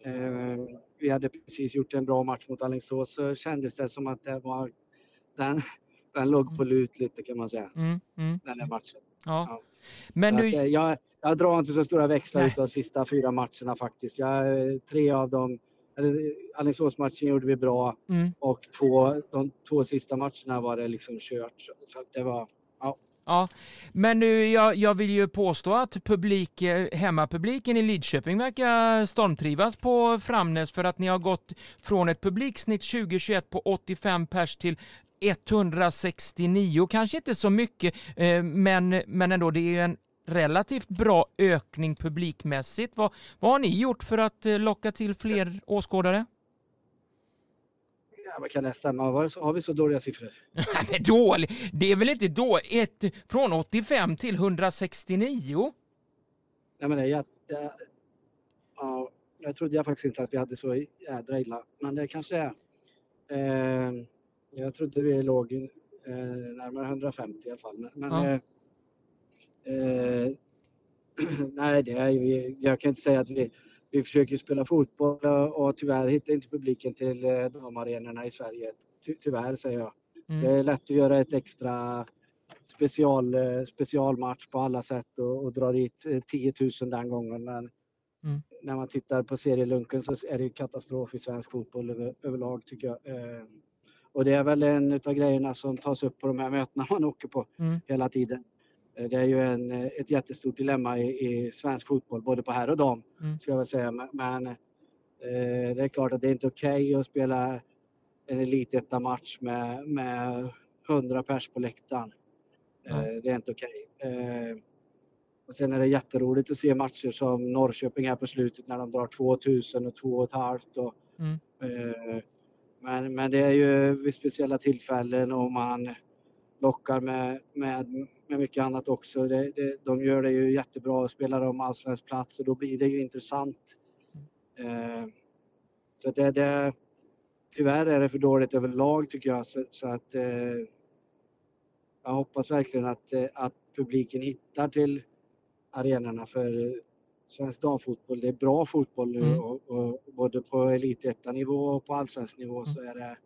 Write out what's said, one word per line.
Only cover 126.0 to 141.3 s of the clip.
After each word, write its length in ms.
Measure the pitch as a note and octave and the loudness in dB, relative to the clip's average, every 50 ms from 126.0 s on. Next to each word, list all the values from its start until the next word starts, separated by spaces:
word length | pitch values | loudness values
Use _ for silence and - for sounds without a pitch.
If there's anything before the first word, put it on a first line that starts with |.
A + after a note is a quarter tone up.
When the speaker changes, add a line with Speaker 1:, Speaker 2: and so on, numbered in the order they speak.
| _ _ _ _ _ _ _ _ _ _ _ - | _ _ _ _ _ _ _ _ _ _ _ 0
Speaker 1:
lockar 380 | C3+ C3+ C3 - - - C3 C3 | 2 2 2 0 -2 -2 -2 -2
med, 420 | B2+ C3 C3 C3 B2+ B2+ C3 C3 - _ - | -2 -2 -2 -2 -2 -4 -4 -6 -10 _ -8
med, 540 | C#3+ C#3 C3+ C3 C3 B2+ A#2+ B2+ C3 C#3 C#3 _ _ _ - | -6 -4 -4 -4 -4 -6 -6 -8 -10 -10 -10 _ _ _ -6
med 120 | D3 C#3 | -2 -2
mycket 240 | C#3 C3+ - C#3 C3 | -2 -2 0 -2 -2
annat 240 | C3 C3 C3 B2+ - | -2 -2 -4 -2 -2
också. 400 | C3 - - - - C3+ C3 C3 | -4 -4 -4 -6 -4 -2 0 0
Det, 240 | C3 C3 C#3 C#3 C#3 | 2 0 0 -2 -4
det, 220 | D3 C#3+ C#3 C#3 C#3 - | -4 -4 -4 -4 -6 -4
de 160 | C3+ B2+ B2+ C3+ | -2 -2 0 2
gör 180 | C3+ C3+ C3+ | 2 2 2
det 100 | C3 C3 | 2 2
ju 200 | C3 C3 C3 C3 | 2 2 2 2
jättebra 480 | C3+ C#3 B2+ - - B2+ A#2+ C3 C3 C3 | 2 0 -2 -4 -10 -10 -4 -2 -2 0
och 120 | B2+ A#2+ | 0 -2
spelar 300 | - - C#3 C3 C3 C3 | -4 -4 -4 -2 0 0
om 200 | C3 C3 B2 C3 | 0 0 -2 -2
allsvensk 440 | C3 B2+ B2 - - C3+ B2 A2+ _ | -4 -4 -6 -6 -6 -6 -6 -6 _
plats 340 | - C3+ C3 B2+ - - - | -8 -6 -6 -6 -8 -8 -6
och 60 | C3+ | -2
då 100 | C3 C3 | -2 -2
blir 220 | B2+ C#3 C3+ C3 B2+ | -2 -2 -4 -2 0
det 100 | C#3 C#3 | 0 2
ju 140 | C#3 C#3 | 2 0
intressant. 560 | C3+ B2+ - C3 A#2+ - C#3+ C#3 C#3 C#3 C3+ _ _ - - _ _ _ _ _ _ _ - D3+ C#3+ - _ _ _ _ _ - | -4 -4 -8 -12 -10 -6 -6 -4 -4 -6 -8 _ _ -20 -20 _ _ _ _ _ _ _ -20 -20 -20 -20 _ _ _ _ _ -12
Speaker 2:
Mm. 460 | B2 - A#3 - A#2 A#2+ A#2 A#2 A2+ | -10 -8 -6 -6 -6 -6 -8 -8 -10
Speaker 1:
Eh, 40 | A2 - _ _ _ _ _ _ _ _ _ _ _ _ _ _ _ _ _ | -12 -14 _ _ _ _ _ _ _ _ _ _ _ _ _ _ _ _ _
så 120 | - C3+ | -6 -4
att 60 | C3 | 0
det, 160 | C#3+ C#3 C#3 | 2 2 2
det, 420 | C3+ C#3 C#3+ C#3+ C#3+ C#3+ C#3+ C#3 C3+ _ _ _ _ _ _ _ _ _ _ _ _ _ _ _ - | 4 4 2 2 2 2 0 0 -2 _ _ _ _ _ _ _ _ _ _ _ _ _ _ _ -2
tyvärr 300 | - D3 C#3 C#3 D3+ D#3+ | 0 2 4 4 4 4
är 140 | D#3+ D3+ C#3 | 4 4 4
det 100 | C#3 C3+ | 4 2
för 100 | C3+ C#3 | 2 2
dåligt 340 | C#3 C#3 C3+ C3+ C3 B2+ - | 4 6 6 6 4 4 2
överlag, 560 | C3 B2 B2+ B2+ B2+ C3+ C#3+ D3+ D#3 D3+ C#3+ | 0 0 0 0 2 2 4 4 2 0 -2
tycker 200 | - C3+ C3 C3+ | -6 -4 -2 -2
jag. 160 | B2+ B2 A#2 | -2 -2 -2
Så, 200 | - - C3+ C3 - | -6 -8 -8 -8 -8
så 160 | - - C3+ B2 | -10 -10 -8 -6
att, 280 | A#2+ A#2+ - _ - | -6 -6 -8 _ -6
eh, 80 | C3 B2 B2 A#2+ A#2+ A#2+ B2 A#2+ A#2+ A2+ - _ _ _ _ _ _ _ _ _ _ _ _ | -4 -4 -2 -2 -4 -4 -4 -6 -6 -8 -10 _ _ _ _ _ _ _ _ _ _ _ _